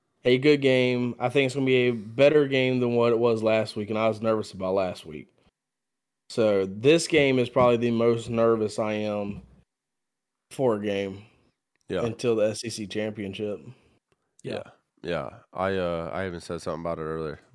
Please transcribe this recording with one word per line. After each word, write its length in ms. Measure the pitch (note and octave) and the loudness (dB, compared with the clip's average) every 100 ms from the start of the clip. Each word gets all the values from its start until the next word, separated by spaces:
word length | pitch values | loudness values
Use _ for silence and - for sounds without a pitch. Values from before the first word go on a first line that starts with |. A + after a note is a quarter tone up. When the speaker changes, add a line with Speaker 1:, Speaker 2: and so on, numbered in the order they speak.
| _ _ A#2+ | _ _ 2
Speaker 1:
a 120 | B2+ | 4
good 240 | D3 D3 | 4 4
game. 540 | C3+ B2+ B2 B2 B2 - | 4 4 2 0 -2 -2
I 100 | B2 | 0
think 180 | C#3 C3 | 0 0
it's 80 | C#3 | 0
gonna 100 | C3 | 2
be 220 | B2+ B2 | 2 2
a 40 | |
better 560 | A#2 G#2 A2+ C#3+ D3+ C#3 | 0 -6 2 6 6 4
game 320 | C3+ B2+ B2+ | 2 2 2
than 140 | A#2+ A#2+ | 0 2
what 160 | A#2 | 2
it 60 | A2+ | 4
was 220 | A#2+ A2 | 2 2
last 340 | A2 A2 A2 A2 | 2 2 0 -4
week, 140 | G2+ | -4
and 80 | G#2+ | 0
I 100 | A2 | 0
was 140 | G#2 | 0
nervous 300 | A2+ A2 G#2 | 0 -2 -4
about 220 | F#2+ F#2 G2 | -6 -2 0
last 300 | F#2 F2 E2 | -2 -6 -12
week. 220 | D2+ - _ _ _ _ _ _ _ _ _ _ | -16 -16 _ _ _ _ _ _ _ _ _ _
So 360 | - G#2+ G2 F#2+ | 0 2 2 0
this 420 | G2+ C3 E3 - | 0 4 4 4
game 320 | D#3 C#3 C3 | 2 4 2
is 100 | A#2+ | 2
probably 280 | C3+ B2 A#2 | 4 4 4
the 120 | A#2+ | 2
most 380 | A2+ A#2 A#2 A2+ | 2 2 2 -2
nervous 480 | A#2 A2+ A2+ G#2+ - | 0 2 2 0 -4
I 160 | G#2+ | -4
am 480 | G#2+ G#2+ G#2 G2+ G2+ - _ _ _ _ _ _ _ _ _ _ | -4 -4 -4 -6 -10 -16 _ _ _ _ _ _ _ _ _ _
for 240 | - C3 G#2+ | -2 0 0
a 60 | |
game 400 | G#2 G2 G2 G2 G#2+ _ _ _ _ _ - | -2 -4 -4 -8 -18 _ _ _ _ _ -8
Speaker 2:
Yeah. 140 | F2+ A#2 | -4 -4
Speaker 1:
until 300 | A2 B2 A2 | -4 -2 0
the 140 | G#2+ | 0
S 140 | A2 A#2 | -2 -8
E 40 | |
C 160 | A2 G2+ | -10 -8
championship. 760 | G#2+ G#2+ G#2+ G2 F#2 G#2 F#2 C#2+ - _ _ _ _ _ _ | -6 -6 -6 -10 -8 -8 -8 -14 -20 _ _ _ _ _ _
Speaker 2:
Yeah. 100 | C3 | -12
Speaker 3:
Yeah. 100 | G#2+ - - _ _ | -12 -12 -20 _ _
Speaker 2:
Yeah. 260 | E2+ E2 B1+ - _ | -8 -6 -8 -14 _
I, 220 | - F#2+ F#2+ | -6 -4 -2
uh, 320 | F2 E2+ E2 | -4 -4 -6
I 140 | F2+ F#2+ | -8 -8
even 140 | E2+ | -10
said 200 | - E2+ | -10 -10
something 200 | F2+ D#2+ | -8 -8
about 180 | E2 D#2+ | -6 -6
it 40 | |
earlier. 360 | D#2 D#2+ D#2 C#2+ _ | -6 -8 -8 -10 _